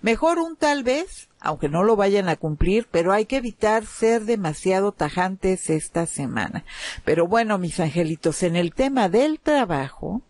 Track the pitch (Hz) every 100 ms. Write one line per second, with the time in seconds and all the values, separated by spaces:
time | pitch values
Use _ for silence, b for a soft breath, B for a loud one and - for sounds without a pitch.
0 | 208 226 320 339 330 320 302 285 247 269
1 | 370 - - _ - 151 147 160 202 220
2 | 202 202 185 160 160 151 - 208 233 165
3 | 170 202 220 269 240 - 214 220 220 -
4 | 226 233 214 233 175 151 185 185 202 -
5 | 151 165 185 190 190 185 - 160 - -
6 | 165 - 135 131 98 - - B B B
7 | - 156 170 220 226 208 175 151 160 156
8 | 165 160 165 - 180 170 175 - 262 269
9 | 202 190 294 311 - 294 220 151 135 -
10 | 156 202 -